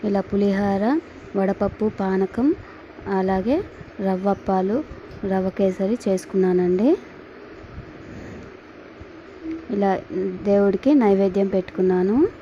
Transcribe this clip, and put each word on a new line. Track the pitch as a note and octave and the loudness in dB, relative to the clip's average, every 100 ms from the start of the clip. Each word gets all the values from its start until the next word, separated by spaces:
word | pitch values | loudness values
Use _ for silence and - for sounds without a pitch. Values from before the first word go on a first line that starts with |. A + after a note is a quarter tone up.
| G#3+ | 0
ఇలా | G3 F#3+ | -2 0
పులిహోర, | G3+ G3+ G3 G3+ G3 G#3+ D4+ - - - G3+ | 0 2 2 2 2 2 0 -2 -18 -8 -2
వడపప్పు, | F#3+ G3 G3+ - G#3+ - | 0 0 -2 0 -4 -2
పానకం, | F#3+ F#3+ F#3+ - C4+ F#4 - - - - - G3 | -2 0 0 0 0 0 -6 -20 -20 -14 -4 -2
అలాగే | F#3+ F#3+ G3 D4+ G#4 - - - F#3+ | 0 0 0 -2 -2 -14 -18 -4 -2
రవ్వప్పాలు, | F#3 G3 G3 - F#3+ F#3+ A#3 D#4 - - - G3 | 0 0 -2 0 0 2 -2 -4 -14 -16 -10 -2
రవ్వ | F#3+ F#3 - | 0 -2 0
కేసరి | G3 F#3 F#3+ A#3+ - | 0 2 -2 0 0
చేసుకున్నానండి. | F#3 - G3 F#3 F3+ F3+ F3+ A#3 F#4 - - - - - - - - - - - - - - - - - - - - - - - - D#4+ D#4+ - G#3 | -2 0 2 4 4 2 4 4 2 -2 -20 -20 -20 -20 -20 -16 -16 -16 -18 -16 -16 -16 -16 -18 -20 -20 -20 -20 -20 -20 -18 -20 -14 -10 -10 -4 0
ఇలా | G3 F#3 - F#3 F#3+ F#3 G#3 | 2 0 -2 -4 -4 -2 2
దేవుడికి | G3+ G3+ F#3+ C4+ D4 | 4 4 4 4 6
నైవేద్యం | G#3+ G3 G3 F#3+ G3 F#3+ | 6 4 4 2 0 0
పెట్టుకున్నాను. | F3+ - F#3 F#3 F#3 A#3 F#4+ - | -2 0 2 4 2 4 2 0